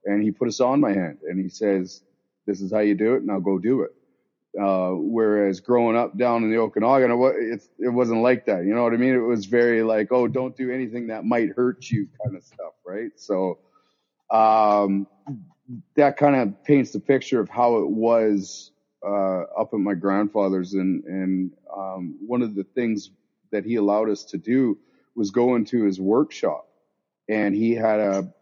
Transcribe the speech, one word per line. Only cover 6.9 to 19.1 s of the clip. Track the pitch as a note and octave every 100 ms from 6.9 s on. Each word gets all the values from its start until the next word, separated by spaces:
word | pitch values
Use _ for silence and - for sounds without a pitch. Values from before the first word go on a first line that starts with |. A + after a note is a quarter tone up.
| C3+ B2+
it |
wa-, | A#2+ C3
it's, | - A2+ A2+ _ -
it | A#2+
wasn't | A#2+ A#2+ A2+
like | B2 B2 -
that. | F#2+
You | F#2
know | A2+
what | A#2
I | A#2
mean? | B2+
It | B2+
was | A#2 A#2
very | G2 A#2+ A#2+ A2+
like, | A2 A2 G#2
"Oh, | B2+ A#2+
don't | B2+ B2+ -
do | B2+
anything | C3 A#2+ A#2+ A2+
that | A2
might | G#2+ A#2+ A2
hurt | - B2 - -
you" | G#2+ G2 _
kind | G#2+
of | F#2+
stuff, | _ - E2+ _
right? | F2+ G2+ A2+
So, | _ - F#2+ F#2 E2 _ _ _ _ _ _ _
um, | A2 A2 A2 G#2+ G#2 G2+ G2 G2 _ - B2 - _ B2+ A#2+ -
that | - C#3+ -
kind | D3
of | C#3 A2 -
paints | - C#3+ A#2+
the | G#2+
picture | - C3+ - B2
of | F#2+
how | A#2 B2 A#2
it | -
was, | A2 A2+ A#2 A2 G2+ G2 - - _ _ _
uh, | G2+